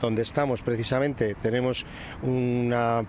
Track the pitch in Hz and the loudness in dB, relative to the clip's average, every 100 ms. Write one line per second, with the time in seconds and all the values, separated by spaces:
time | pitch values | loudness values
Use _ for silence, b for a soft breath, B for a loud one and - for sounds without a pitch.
0 | 117 113 113 - 143 120 - 113 113 131 | 0 0 0 0 0 0 -2 -2 0 0
1 | 143 135 110 101 110 123 127 123 B B | 0 2 0 0 0 2 0 -2 B B
2 | B B 131 127 123 123 120 120 117 117 | B B -2 0 2 2 2 2 2 0